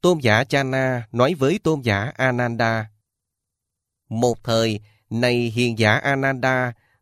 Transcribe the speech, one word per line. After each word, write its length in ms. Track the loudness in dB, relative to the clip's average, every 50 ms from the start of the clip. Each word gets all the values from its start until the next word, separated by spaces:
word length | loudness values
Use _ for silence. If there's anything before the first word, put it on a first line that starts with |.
Tôn 180 | 2 2 2 2
giả 260 | 2 2 2 2 2
Channa 640 | 0 -2 -2 -2 -2 -2 -2 -2 -2 -2 -4 -6 -6 0
nói 220 | 0 2 2 2
với 240 | 2 0 0 0 0
Tôn 220 | 0 -2 -2 0
giả 320 | 0 -2 -2 -2 -2 -6 -4
Ananda: 720 | -2 -2 0 0 0 -2 -4 -2 -2 0 0 0 -2 -6 -8 -14 _ _ _ _ _ _ _ _ _ _ _ _ _ _ _ _ _ _ _ _ _ _ _
"Một 360 | -4 0 0 0 0 -2 -2
thời, 360 | -2 0 2 2 0 -2 -4 -8 _ _ _ _ _
này 260 | -4 -2 0 0 0
hiền 420 | 0 0 -2 0 0 0 0 2 2
giả 160 | 4 4 4
Ananda, 760 | 2 2 0 -2 0 0 -2 -2 -2 -2 0 0 0 -2 -4 -6 -10 _ _ _ _